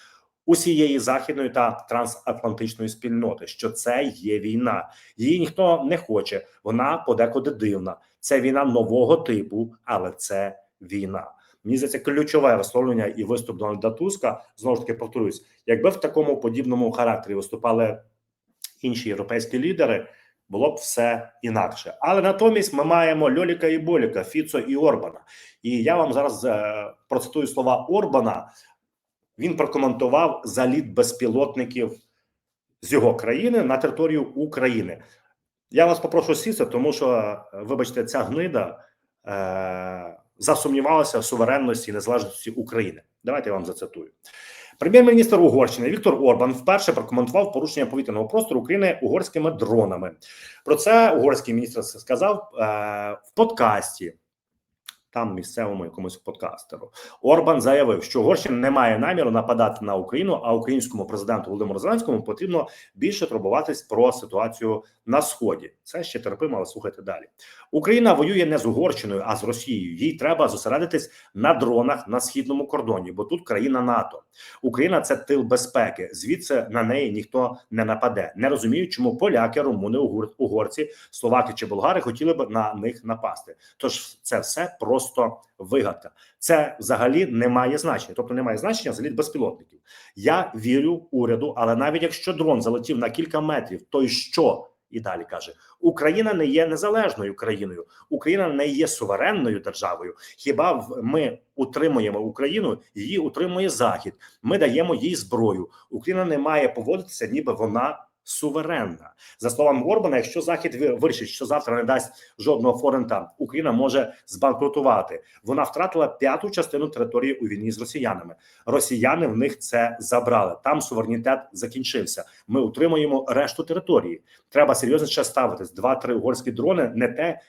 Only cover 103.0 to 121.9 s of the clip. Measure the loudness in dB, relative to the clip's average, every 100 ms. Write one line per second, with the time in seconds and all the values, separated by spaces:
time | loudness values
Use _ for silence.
103 | -6 -2 -2 -2 -4 -2 -2 0 0 0
104 | -6 -14 -18 _ -2 2 2 2 0 0
105 | -2 -4 -4 0 2 0 -6 _ _ -8
106 | -4 -2 0 0 2 2 2 0 -2 -2
107 | -4 -8 -4 -4 -2 -2 -2 0 -2 -4
108 | -14 _ -12 -6 -4 -4 -4 -4 -4 -8
109 | -16 _ -20 -8 -4 2 2 2 2 2
110 | 2 0 -2 -4 -2 -2 -4 -2 0 2
111 | 0 0 -8 -8 -2 -2 0 -2 0 0
112 | -2 -12 -20 -4 0 2 2 2 2 0
113 | 0 -4 -6 -8 -6 -4 0 2 2 2
114 | 0 -4 -18 0 0 2 0 2 4 4
115 | 2 -8 -14 _ -4 -2 0 -2 -2 0
116 | 0 0 0 0 -2 -4 -2 -2 -4 -2
117 | -2 0 0 -2 -6 -4 -6 -6 -8 -4
118 | -4 -4 -8 -20 _ _ -2 0 0 0
119 | 2 2 0 0 -2 -4 -2 0 0 -2
120 | -2 0 4 2 2 -2 -2 -2 -2 -4
121 | -2 -2 0 -2 -4 -10 -10 -8 -6